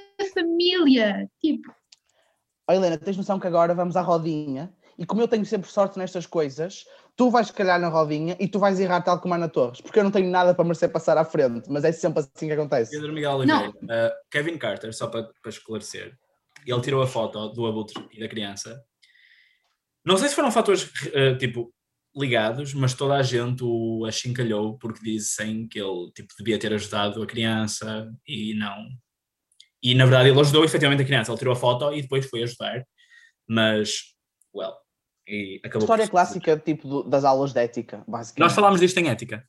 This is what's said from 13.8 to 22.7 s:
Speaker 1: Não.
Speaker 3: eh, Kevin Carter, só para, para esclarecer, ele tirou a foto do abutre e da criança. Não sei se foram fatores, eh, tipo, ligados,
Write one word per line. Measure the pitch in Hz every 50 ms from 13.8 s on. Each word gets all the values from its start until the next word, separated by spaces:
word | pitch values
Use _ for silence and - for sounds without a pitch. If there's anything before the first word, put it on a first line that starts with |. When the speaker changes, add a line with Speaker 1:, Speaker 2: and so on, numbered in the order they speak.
Speaker 1:
Não. | - - 117
Speaker 3:
eh, | 117 113 117 113 - - _
Kevin | - 147 147 165 170 151
Carter, | 127 110 98 98 - 110 110
só | - 123 113
para, | - 113 110 - - _
para | - 113
esclarecer, | 107 - - - 110 107 104 - - 95 98 98 - _ _ _ _ _ _ _ _ - -
ele | 120 123 123
tirou | 120 139 135 135
a | 131 127
foto | - 123 110 107 - 107 107 107
do | 117 120 117
abutre | 113 107 110 107 - - - - - -
e | 110
da | 110 107
criança. | 110 110 104 101 101 101 - 117 113 117 117 _ _ _ _ _ _ _ _ _ _ _ _ _ _ _ _ _ _ _ _ _ _ _ _
Não | 160 185
sei | 196 254 294
se | 285
foram | - 302 262
fatores, | 220 240 214 - 196 - - - - - 135 147
eh, | - 139 135 135 127
tipo, | 127 131 123 104 120 117 - - _ _ _ _ _ _ _ _
ligados, | 135 139 135 120 113 107 110 117 131 147 139